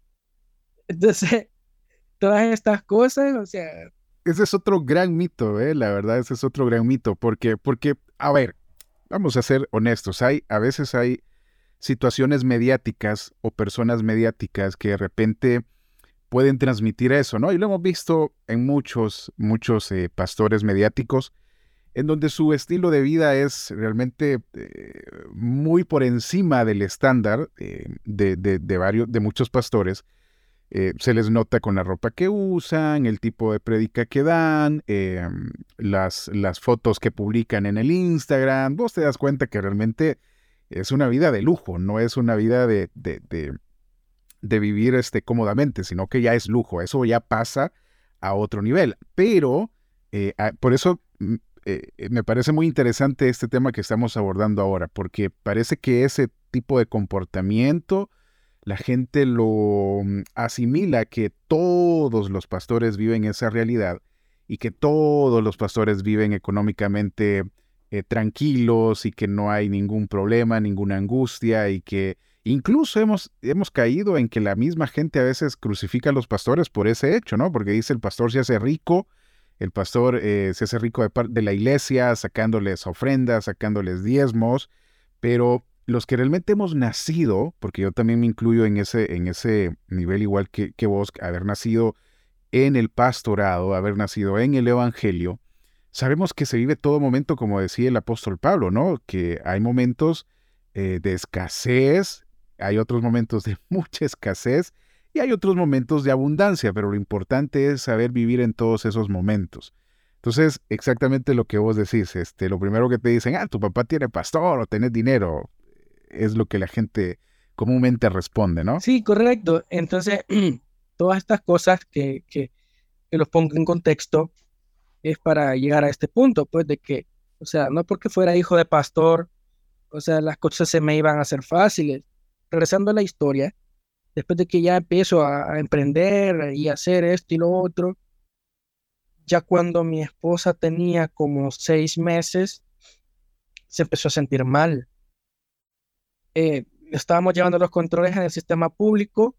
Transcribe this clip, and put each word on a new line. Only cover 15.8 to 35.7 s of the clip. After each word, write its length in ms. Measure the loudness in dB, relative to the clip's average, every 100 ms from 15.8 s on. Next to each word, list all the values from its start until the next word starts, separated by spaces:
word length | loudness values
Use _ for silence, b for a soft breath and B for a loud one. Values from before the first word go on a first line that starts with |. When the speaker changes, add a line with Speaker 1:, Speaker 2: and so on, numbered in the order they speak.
| _ _ _ _ -4
Speaker 2:
pueden 280 | 2 4 4
transmitir 540 | 0 0 -2 0 2
eso, 280 | 2 0 -2
¿no? 120 | 0
Y 60 | 0
lo 80 | 0
hemos 160 | -2
visto 520 | -2 -2 0 0 0 _ -6
en 180 | -2 0
muchos, 680 | 0 -2 -2 -2 -4 -14 -4
muchos, 560 | 0 0 2 0 0
eh, 180 | -4 -4
pastores 540 | -4 -4 0 2 2
mediáticos, 720 | 2 2 2 0 -2 -2 -2 _ _ _ _ _ _
en 140 | -4 -2
donde 220 | 0 -2
su 240 | 0 2
estilo 360 | 0 0 0 2
de 120 | 2
vida 340 | 2 2 4 2
es 340 | 0 -4 -10
realmente, 680 | -6 -4 -2 -4 -2 -2 -2 -6
eh, 400 | -18 -16 -18 -20 -20 -20 -20 -16
muy 500 | -6 -2 0 2 2
por 200 | 2 2
encima 600 | 2 0 0 0 2 4
del 180 | 2 0
estándar, 680 | -2 0 2 4 2 0 -4 -10
eh, 400 | -12 -12 -14 -14 -6
de, 320 | 0 0 2
de, 220 | 0 0
de 180 | 0 -2
varios, 340 | 0 0 0
de 80 | 0
muchos 300 | 0 0 0
pastores. 560 | 0 0 0 0 -4 -10 _ _ _ _ _ -8
Eh, 220 | -4 -4 -2
se 140 | 0
les 160 | 2 2
nota 300 | 2 2 0
con 160 | 0 -2
la 80 |
ropa 280 | -2 -4 -6
que 180 | -2 -2
usan, 760 | 0 -2 -2 -2 -2 0 0 0
el 140 | -2
tipo 320 | -4 -4 -4
de 80 | -2
prédica 460 | -2 -2 -2 -4 -4
que 180 | 0
dan, 600 | 2 2 2 0 0 -2 -2
eh, 400 | -2 -2 -4 -6 -8 -10 -14 -18